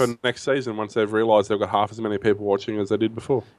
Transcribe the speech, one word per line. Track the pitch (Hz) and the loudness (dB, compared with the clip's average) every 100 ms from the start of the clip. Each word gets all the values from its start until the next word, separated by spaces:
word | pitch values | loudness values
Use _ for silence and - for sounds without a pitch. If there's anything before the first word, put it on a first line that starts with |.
happen | 123 117 | 0 0
next | 123 - | -4 -2
season | - 135 120 107 | -2 -2 -2 -6
once | 107 | -4
they've | 117 104 | -2 0
realised | 110 113 107 101 | 2 4 4 4
they've | 104 | 0
got | 95 | 0
half | 101 104 | 0 0
as | 110 | -2
many | 110 101 | -4 0
people | 110 101 104 | 0 0 0
watching | 98 - 107 | -2 -2 -4
as | 101 | -2
they | 107 | 0
did | 113 | -2
before. | 113 - 131 - | -4 -4 -4 -4